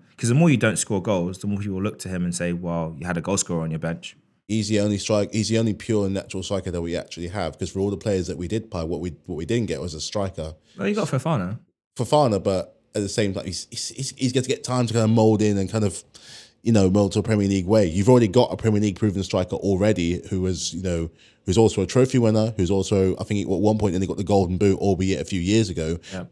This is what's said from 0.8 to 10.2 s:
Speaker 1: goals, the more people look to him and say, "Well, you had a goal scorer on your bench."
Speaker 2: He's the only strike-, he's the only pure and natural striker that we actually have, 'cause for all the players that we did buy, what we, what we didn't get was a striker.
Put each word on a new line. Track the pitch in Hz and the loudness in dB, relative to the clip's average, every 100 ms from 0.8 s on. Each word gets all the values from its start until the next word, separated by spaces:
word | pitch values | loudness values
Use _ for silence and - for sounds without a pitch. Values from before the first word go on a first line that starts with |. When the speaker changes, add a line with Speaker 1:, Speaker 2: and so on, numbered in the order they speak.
| - 101 | -2 -2
Speaker 1:
goals, | 90 95 87 92 | 0 0 -2 -4
the | 104 | -4
more | 101 | -4
people | 101 95 | -4 -4
look | 101 - | -4 -6
to | 92 | -8
him | 92 | -4
and | 87 | -4
say, | 87 87 | -2 -4
"Well, | 87 87 85 80 78 | -4 -4 -4 -4 -8
you | 87 | -6
had | 87 | -4
a | |
goal | 76 98 | -2 -4
scorer | - 85 | -2 -4
on | 80 | -4
your | 80 | -4
bench." | 80 85 - - _ _ - | -6 -8 -12 -20 _ _ -4
Speaker 2:
He's | 110 101 | -2 0
the | 107 | 0
only | 104 101 | 2 0
strike-, | - 104 101 | 0 0 0
he's | 113 104 | -2 0
the | 113 | 0
only | 113 | 0
pure | 101 - 107 98 | -2 -2 0 0
and | |
natural | 98 - 95 | -4 -6 -8
striker | 92 98 92 | -4 -4 -4
that | 85 | -6
we | 85 85 | -4 -6
actually | - - 85 | -8 -10 -8
have, | 101 80 73 | -6 -6 -6
'cause | 90 | -8
for | 95 | -4
all | 98 | -4
the | 98 | -2
players | 113 95 87 | -2 -2 -2
that | 80 | -6
we | 87 | -4
did | 110 107 | -6 -6
buy, | 87 | -8
what | 82 82 | -6 -6
we, | 87 - - | -6 -10 -12
what | 80 | -8
we | 85 | -2
didn't | 117 101 | -2 -2
get | 76 | -6
was | 85 | -8
a | 78 | -10
striker. | - 104 | -8 -6